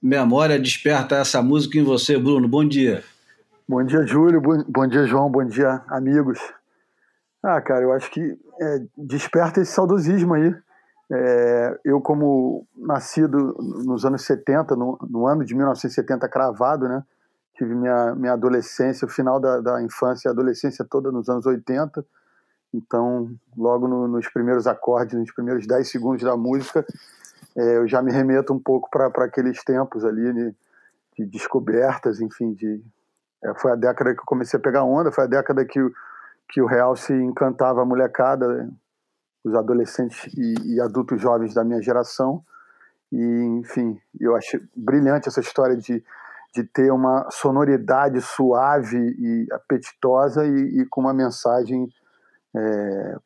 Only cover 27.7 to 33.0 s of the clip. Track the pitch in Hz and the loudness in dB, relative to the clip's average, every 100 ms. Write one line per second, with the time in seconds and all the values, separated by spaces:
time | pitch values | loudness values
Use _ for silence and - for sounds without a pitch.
27.7 | 117 117 127 131 135 131 131 139 135 131 | 4 4 2 2 2 2 2 2 -2 0
28.7 | 131 - 143 131 127 123 - 127 127 - | 0 0 0 0 0 -2 0 -2 -4 -2
29.7 | 131 135 113 110 107 120 120 117 101 _ | -2 -2 -2 -2 -2 -2 -2 -4 -8 _
30.7 | _ _ _ _ - 104 101 - 131 120 | _ _ _ _ -10 -10 -8 -4 -4 0
31.7 | 113 131 131 131 104 113 - 117 101 110 | 0 0 0 -4 -2 -6 -4 -6 -4 -6
32.7 | 107 113 _ | -8 -12 _